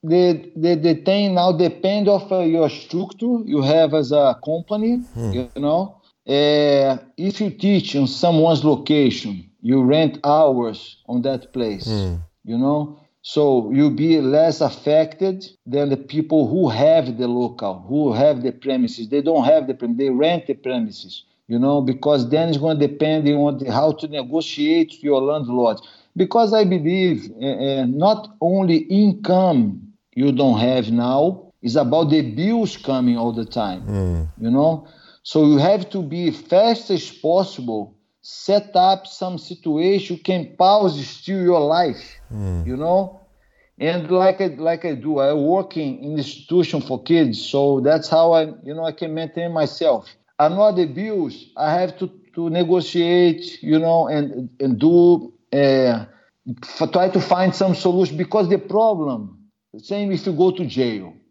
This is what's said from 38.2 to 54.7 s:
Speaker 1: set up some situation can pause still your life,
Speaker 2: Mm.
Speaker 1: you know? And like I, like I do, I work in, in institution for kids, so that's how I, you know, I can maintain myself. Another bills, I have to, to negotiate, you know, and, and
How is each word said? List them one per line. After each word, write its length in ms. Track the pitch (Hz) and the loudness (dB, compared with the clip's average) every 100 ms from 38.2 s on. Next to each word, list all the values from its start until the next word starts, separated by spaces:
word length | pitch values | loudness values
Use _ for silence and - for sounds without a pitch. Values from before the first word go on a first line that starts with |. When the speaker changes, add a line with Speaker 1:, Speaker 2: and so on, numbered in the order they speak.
Speaker 1:
set 540 | - - - 202 202 185 | -20 -12 0 0 2 2
up 320 | 185 190 - | 2 2 -4
some 300 | - 185 175 | -10 -8 -8
situation 800 | - 175 165 151 175 196 196 175 | -12 -10 -4 0 2 0 -2 -8
can 380 | - 185 156 - | -4 -4 -4 2
pause 460 | 185 208 196 147 131 | 4 4 2 -2 -10
still 340 | - - 196 | -14 -8 -2
your 200 | 180 175 | 2 2
life, 420 | 147 165 170 - - - - | 2 2 0 -2 -16 -20 -14
Speaker 2:
Mm. 360 | 110 98 87 85 | -8 -4 -4 -4
Speaker 1:
you 100 | 127 | -4
know? 440 | 160 185 190 - _ _ _ _ _ _ | 0 0 0 -10 _ _ _ _ _ _
And 320 | 151 175 156 | -4 -4 0
like 280 | 180 190 190 | 2 2 2
I, 60 | 190 135 | -4 -2
like 260 | 160 165 175 | -4 -4 -6
I 80 | 135 | -6
do, 220 | 139 147 | -4 0
I 140 | 139 | 0
work 440 | 151 143 185 190 160 | 0 0 0 -2 -6
in, 200 | 143 127 | -6 -8
in 200 | 143 151 | -8 -8
institution 640 | 131 - - 175 165 156 | -8 -12 -2 0 0 -2
for 200 | 127 127 | -6 -8
kids, 400 | - 170 139 104 | 0 2 2 -2
so 380 | - 139 139 139 | -4 0 2 2
that's 280 | 127 160 156 | 2 0 2
how 260 | 160 165 | 2 4
I, 100 | 165 156 127 | 4 2 -8
you 100 | 135 156 | -14 -8
know, 80 | 165 | -8
I 60 | |
can 220 | 156 165 156 | -8 -8 -8
maintain 360 | 160 170 170 | -8 -6 -6
myself. 540 | 160 170 - 165 117 - - _ _ | -2 -4 -2 0 0 -4 -20 _ _
Another 480 | 151 185 214 185 165 | 0 4 2 2 -2
bills, 480 | 139 220 208 143 101 - - | -4 -6 -4 -4 -8 -18 -6
I 160 | 151 | -2
have 240 | 170 180 - | 0 -2 -6
to, 100 | 185 - _ - | -10 -10 _ -8
to 140 | 170 | -4
negotiate, 1120 | 170 170 180 160 180 170 180 175 160 - - | -2 2 0 0 -2 2 4 4 2 -8 -12
you 160 | 147 156 | 0 0
know, 280 | 165 165 135 | 4 2 2
and, 420 | 151 147 123 127 _ | -2 -4 -8 -12 _
and 180 | 135 | -2